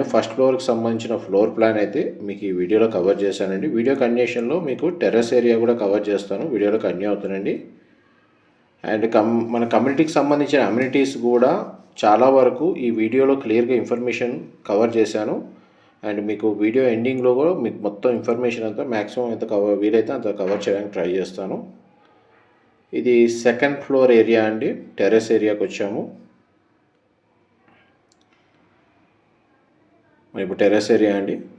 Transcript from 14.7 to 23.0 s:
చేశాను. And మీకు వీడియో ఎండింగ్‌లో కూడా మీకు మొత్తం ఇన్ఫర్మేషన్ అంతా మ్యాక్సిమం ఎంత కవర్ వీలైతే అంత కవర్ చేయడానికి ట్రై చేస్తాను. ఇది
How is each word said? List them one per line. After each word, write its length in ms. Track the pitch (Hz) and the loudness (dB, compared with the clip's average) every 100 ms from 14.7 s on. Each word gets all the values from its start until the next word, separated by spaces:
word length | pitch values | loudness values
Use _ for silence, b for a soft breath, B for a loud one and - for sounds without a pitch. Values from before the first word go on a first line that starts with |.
| 104 113 | 0 2
చేశాను. 420 | 113 104 107 110 196 - b b b b b | 2 0 0 -4 -6 -8 b b b b b
And 160 | 107 104 | -8 -6
మీకు 260 | 104 104 110 101 | -4 -2 -2 0
వీడియో 240 | 107 127 131 | 0 2 2
ఎండింగ్‌లో 460 | 113 123 131 123 | 0 -2 0 2
కూడా 200 | 123 160 180 | 2 2 0
మీకు 220 | 113 87 | -4 -6
మొత్తం 280 | 101 104 127 | -8 -4 -2
ఇన్ఫర్మేషన్ 560 | 117 107 120 123 117 110 | -2 -2 -2 -2 -4 -6
అంతా 180 | 104 143 | -6 -6
మ్యాక్సిమం 460 | 110 101 - 120 | -4 -6 -6 -6
ఎంత 140 | 107 110 | -6 -4
కవర్ 260 | 104 104 101 | -2 0 0
వీలైతే 340 | 104 113 110 | 2 2 0
అంత 220 | 135 113 98 | -2 -6 -4
కవర్ 260 | 95 101 | -2 -2
చేయడానికి 300 | 107 101 101 | -2 -4 -4
ట్రై 160 | 98 87 | -6 -4
చేస్తాను. 460 | 95 90 - 95 180 - - _ _ b b b b b b b b _ | -2 -4 -8 -8 -8 -12 -20 _ _ b b b b b b b b _
ఇది 240 | 127 | -4